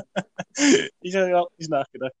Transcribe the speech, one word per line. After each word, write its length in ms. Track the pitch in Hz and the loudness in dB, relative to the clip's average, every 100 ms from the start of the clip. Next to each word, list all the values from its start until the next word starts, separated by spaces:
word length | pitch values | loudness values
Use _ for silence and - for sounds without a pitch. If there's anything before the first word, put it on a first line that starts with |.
| - | -6
<laughs> 760 | 196 - - - - 285 240 - - | -10 -10 -14 -14 0 4 4 2 -8
Ich 160 | 180 190 | -6 -2
habe 140 | 185 | 2
überhaupt 280 | 180 175 _ | 2 0 _
nicht 100 | 160 | -4
nachgedacht 440 | 147 135 123 131 - | -4 -4 -8 -10 -10